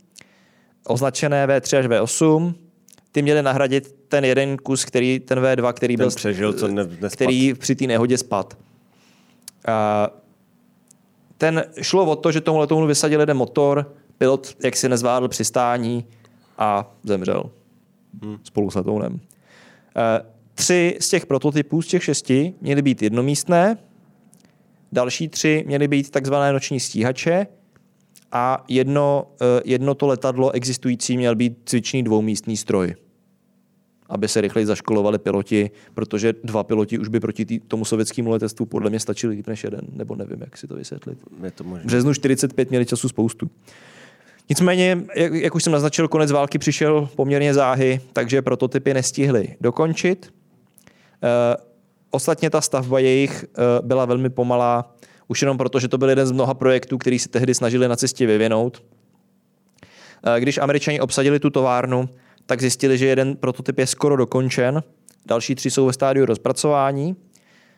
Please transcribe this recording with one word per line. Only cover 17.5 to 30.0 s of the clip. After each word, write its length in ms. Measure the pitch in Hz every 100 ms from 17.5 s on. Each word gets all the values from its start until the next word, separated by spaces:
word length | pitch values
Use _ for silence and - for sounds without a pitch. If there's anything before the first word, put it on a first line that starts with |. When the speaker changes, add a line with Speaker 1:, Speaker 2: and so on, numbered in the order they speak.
| - _ _ _ _ _ -
Speaker 2:
Hmm. 140 | 107 104
Speaker 1:
Spolu 280 | - - 101
s 40 |
letounem. 460 | 98 101 107 120 117 - _ _ - - _ _ -
Eh, 240 | 117 113 - _ _
tři 420 | - - 180 170 -
z 80 | -
těch 180 | 180 -
prototypů, 560 | 135 151 147 147 160
z 40 | 156
těch 180 | 175
šesti, 500 | - 143 - 131 165 185
měly 220 | - 143
být 200 | 139 120
jednomístné, 760 | 107 117 131 143 - 170 190 226 - _ _ _ _ _ _ _ _ _ _
další 360 | - 123 - 160
tři 360 | - 156 156 143
měly 220 | 143 143
být 220 | 143 139
takzvané 420 | 143 135 143 143
noční 280 | 135 - 135
stíhače 640 | - - 117 127 - 175 202 - _ _ _ _ _ _ _
a 320 | 123 123 131 -
jedno, 580 | 127 131 143 143 143 135 -
eh, 40 | 123 123
jedno 300 | - 127 135
to 120 | 139